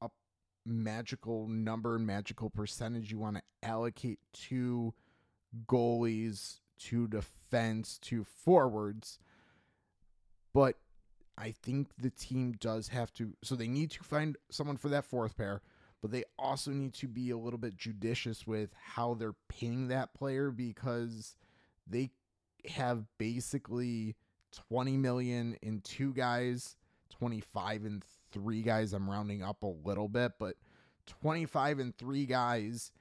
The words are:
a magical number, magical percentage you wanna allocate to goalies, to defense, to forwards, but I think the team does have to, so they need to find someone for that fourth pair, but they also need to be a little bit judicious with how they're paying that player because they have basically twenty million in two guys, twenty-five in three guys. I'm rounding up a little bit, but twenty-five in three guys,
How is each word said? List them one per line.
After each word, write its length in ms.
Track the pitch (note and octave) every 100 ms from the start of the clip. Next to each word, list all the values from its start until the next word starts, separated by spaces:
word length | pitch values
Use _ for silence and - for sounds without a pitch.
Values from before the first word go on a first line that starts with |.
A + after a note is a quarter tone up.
a 80 | A2+ _ _ _ _ _
magical 840 | - A#2 A2 A2 A2+ C3 A2+ A#2 A2
number, 500 | A2+ A2 A2+ A#2 A2+
magical 500 | A2+ G2+ G#2 - A2
percentage 640 | - G#2 - A2+ A#2 G#2+
you 80 | A2
wanna 240 | G#2+ G#2 - -
allocate 580 | A#2 A2+ A#2 - B2 G#2+ _ - -
to 460 | C3 B2 A#2+ A#2 - _ _ _ _ _ A#2 A2+
goalies, 920 | B2+ A#2+ A#2 A#2 A2 A2+ G2+ - - _ -
to 280 | - A#2 A#2
defense, 880 | G#2+ F#2+ - - B2 A2+ A2 A2 -
to 260 | - A#2
forwards, 960 | G2+ - - F3+ C3 G#2+ G#2 A2 - - - - - _ _ _ _ _ - _ _ - _
but 220 | C#3 C3+ - - - - - - -
I 140 | A2
think 400 | A2 - C3+ C#3+ -
the 100 | B2+
team 440 | - - B2+ B2+ A2+
does 300 | A2+ A2+ G#2+
have 240 | B2 A#2
to, 220 | - A2+ -
so 100 | -
they 140 | C3 A#2
need 220 | C3 D#3
to 120 | -
find 360 | - D3+ D#3 C#3+ -
someone 280 | - D3 C#3
for 100 | D3
that 160 | C#3+
fourth 320 | - B2 A2+ -
pair, 240 | G2+ G2+ - - - _
but 80 | G#2+
they 140 | A#2+ - -
also 320 | C3+ C#3 -
need 240 | C#3 C3+
to 140 | - C3+
be 220 | A#2 B2
a 60 | A#2
little 220 | A#2 A#2
bit 180 | A2+ F#2
judicious 720 | A#2 G#2+ A2+ A#2 - A2+ -
with 240 | A2 G#2
how 380 | - - - A#2
they're 240 | A#2+ A2+ G2+ -
paying 380 | - A#2 B2 B2+
that 260 | C3 B2+
player 360 | - C#3 C3+ C#3
because 840 | A#2+ B2 G#2 C3 A#2+ A#2 A2+ A2 - _ _ _ _ -
they 240 | A2 C3 _ _ _ _ _ -
have 340 | D#3 B2+ A#2+ A2 -
basically 1000 | A2 A#2+ A#2+ C#3+ - B2 B2 A#2 A2 G#2+ _ _ _ - -
twenty 280 | B2 C3 C3+
million 600 | C3+ B2 B2 A#2+ A#2 A2+
in 220 | G#2+ G#2+
two 320 | - - C#3
guys, 600 | C3 B2 B2 B2 B2 - - _ _ _
twenty-five 720 | - A#2+ A2+ G#2 G#2 F#2 A2
in 180 | G#2+ G#2 - - _
three 300 | - G2+ A2
guys. 320 | A2+ A2 A2
I'm 160 | G2 G2
rounding 320 | G2+ G#2 G#2
up 200 | F#2 G#2
a 40 | G#2
little 420 | E2+ D#2 G2 G#2
bit, 240 | A#2 B2 -
but 140 | G2+ F2+ - - - _ -
twenty-five 720 | - D3+ D#3+ D#3+ D#3 C#3+ D3
in 140 | B2+
three 320 | - B2 C#3
guys, 640 | C#3 B2+ B2 A#2+ G#2+ A#2 - -